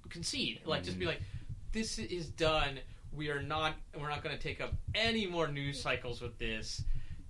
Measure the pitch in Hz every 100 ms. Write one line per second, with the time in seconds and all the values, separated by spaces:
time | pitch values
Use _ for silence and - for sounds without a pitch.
0 | - 170 165 285 165 226 - 143 185 185
1 | 175 147 - - - - - 220 220 220
2 | 214 180 151 - 160 156 143 135 - -
3 | - 143 147 143 139 156 156 156 - 165
4 | 147 143 151 143 151 135 123 - - 202
5 | 226 226 196 170 156 143 143 139 147 123
6 | 123 120 120 - 117 110 107 - - -
7 | - - -